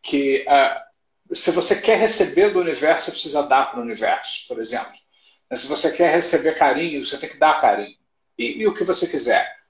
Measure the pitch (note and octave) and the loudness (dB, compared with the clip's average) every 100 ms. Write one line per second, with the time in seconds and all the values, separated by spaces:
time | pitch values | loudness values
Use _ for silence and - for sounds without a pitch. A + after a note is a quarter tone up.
0 | - C#3+ C#3 C3+ - C#3 C3 - - _ | -2 -2 0 0 4 4 4 -2 -12 _
1 | _ _ _ - - E3 - G3+ - G3+ | _ _ _ -2 0 0 0 0 2 2
2 | A3 - F#3+ - G3+ F#3 E3+ C3 D3+ D#3 | 2 2 2 4 4 2 -2 0 0 2
3 | - - D#3 D3 C#3+ C3 B2+ B2 A#2 G#2 | -2 -6 -4 -2 2 2 2 -4 -8 -4
4 | A2 - - - - A#2 A2 A#2 - - | -2 -2 -4 -14 -10 -10 -6 -8 -10 -18
5 | _ _ _ _ _ B2+ C3+ D3 G3+ - | _ _ _ _ _ -10 -6 -2 -2 2
6 | F3 E3+ E3 D#3+ D3+ D3+ D3 C#3 E3+ C#3+ | 2 2 2 0 0 2 2 2 -4 -6
7 | B2 C#3 - - D#3 D3+ B2 G2+ G#2 _ | -8 -8 -10 2 2 4 2 2 -4 _
8 | _ _ _ - A#3 - G#3+ - F3+ F3+ | _ _ _ -8 -6 -2 -2 -2 -4 -2
9 | F3 C#3+ A#2+ G2+ - - | -2 -4 0 0 0 -8